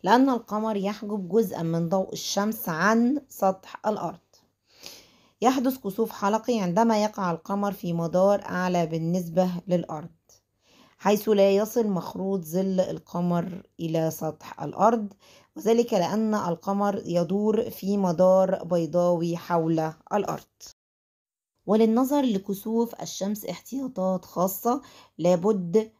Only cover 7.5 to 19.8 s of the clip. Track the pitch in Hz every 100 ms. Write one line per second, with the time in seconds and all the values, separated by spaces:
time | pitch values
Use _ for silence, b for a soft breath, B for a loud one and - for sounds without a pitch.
7.5 | 202 202 196 180 170 165 175 196 202 -
8.5 | 180 185 175 160 165 165 180 170 165 185
9.5 | 175 190 175 - 156 165 _ _ _ _
10.5 | _ b b b b 226 208 220 208 196
11.5 | 196 214 240 214 185 - - 190 196 156
12.5 | 175 190 185 185 160 _ 175 175 175 175
13.5 | 175 - - 165 160 160 156 160 151 -
14.5 | - 147 - 208 233 208 - b b b
15.5 | - 220 233 240 214 170 208 220 214 180
16.5 | 165 - 202 202 202 - 170 170 196 214
17.5 | 220 226 - 190 202 190 165 185 190 190
18.5 | 190 170 175 160 170 175 170 170 170 -
19.5 | 175 165 165